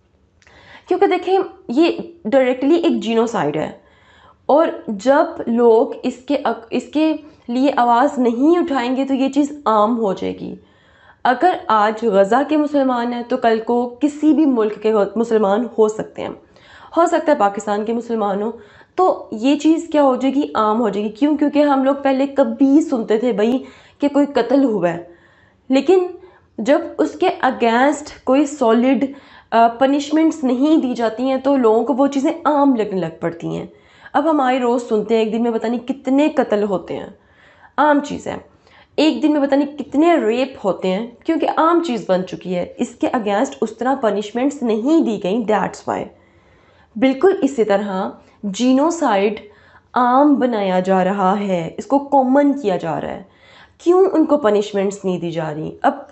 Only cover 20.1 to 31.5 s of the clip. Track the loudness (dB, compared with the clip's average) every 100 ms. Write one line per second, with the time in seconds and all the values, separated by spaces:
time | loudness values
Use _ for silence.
20.1 | 2 0 -2 -2 0 0 0 -2 -2 -6
21.1 | -2 0 2 0 2 2 2 0 0 0
22.1 | 0 0 0 0 2 4 4 2 -2 0
23.1 | 0 0 0 0 0 -4 -20 -20 _ 0
24.1 | 2 2 0 2 2 2 2 -2 -2 -10
25.1 | -20 _ _ _ _ -2 0 4 2 2
26.1 | -6 -20 _ _ -6 0 0 0 -2 -4
27.1 | -2 -2 0 -2 0 0 2 2 0 -6
28.1 | -8 0 0 0 0 2 2 2 2 -2
29.1 | -6 -20 -20 _ 2 2 2 0 0 0
30.1 | 2 2 0 -2 0 2 2 0 -2 -4
31.1 | -2 -2 -2 0